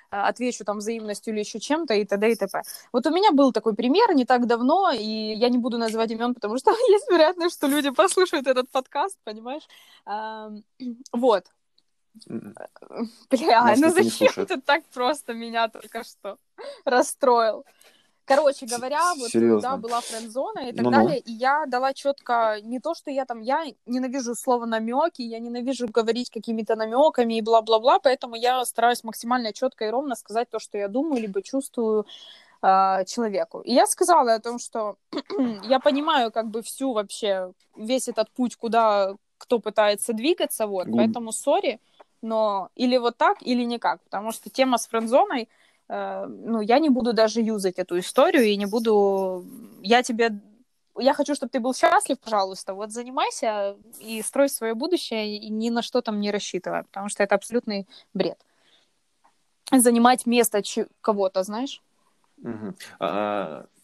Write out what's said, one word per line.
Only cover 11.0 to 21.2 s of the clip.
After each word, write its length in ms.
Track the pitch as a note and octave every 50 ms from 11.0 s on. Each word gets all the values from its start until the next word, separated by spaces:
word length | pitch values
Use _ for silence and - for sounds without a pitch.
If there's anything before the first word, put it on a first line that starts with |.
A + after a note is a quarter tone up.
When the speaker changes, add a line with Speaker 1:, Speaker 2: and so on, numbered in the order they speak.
| C4+ -
Speaker 1:
вот. 320 | - A#3+ A#3+ B3+ G#3+ F#3 - _ _ _ _ _ _ _ _ _ _ _ _ _ _ A3 - -
Speaker 2:
М-м. 240 | - A2+ - G#2 - -
Speaker 1:
Э, 60 | - - _ - - - - F3 A#3 A3 - - _ -
бля, 340 | - B3+ D#4 E4+ A#3+ A3+ A#3+
Speaker 2:
Нас 160 | A#3+ G#3+ B3+
Speaker 1:
ну 60 | D4+ E4
Speaker 2:
никто 120 | E4+ F4
не 80 | - A3+
Speaker 1:
зачем 0 |
Speaker 2:
слушает. 380 | - - - A#4+ - - G3 -
Speaker 1:
ты 120 | F#4 C4+
так 240 | - - F#4+ E4+ - _ -
просто 400 | B3+ B3 B3 G#3 F#3+ - - A#3
меня 340 | A3+ A#3 A#3 A3+ A#3 A3+ A3+
только 360 | - - - G#3+ - A3+ A#3+
что 320 | - - _ - G3+ G#3 _ _ _ _ - A4+ C#5 C#5+ A#4+ -
расстроил? 800 | - B3 B3 D4+ - - - - B3 B3 A#3 A3+ A3 G#3 A#3+ C#4 _ _ _ _ _ _ _ _ _ _ _ _
Короче 400 | - C4 C#4 D#4 C#4 C#4 - C#4
Speaker 2:
С-, 40 | A3
Speaker 1:
говоря, 420 | A#3+ A#3+ A#3+ B3+ D4 D4+ E4 F4+ F4+
вот, 120 | C#4+ B3 -
э, 20 |
Speaker 2:
серьёзно? 400 | - A#3 A3+ A#3 A3+ G#3+ A#3 B3
Speaker 1:
да, 60 | C4+
была 240 | - - A#3 A#3 A#3
френдзона 600 | A#3 - A3+ A3+ A3+ A3+ G#3+ B3+ D4 G4+ A4 F#4 C#4 A#3+
и 40 |
так 120 | A#3 - A#3
Speaker 2:
Ну-ну. 60 | B3 A#3+ - A3
Speaker 1:
далее, 140 | - C#4+
и 140 | A#3+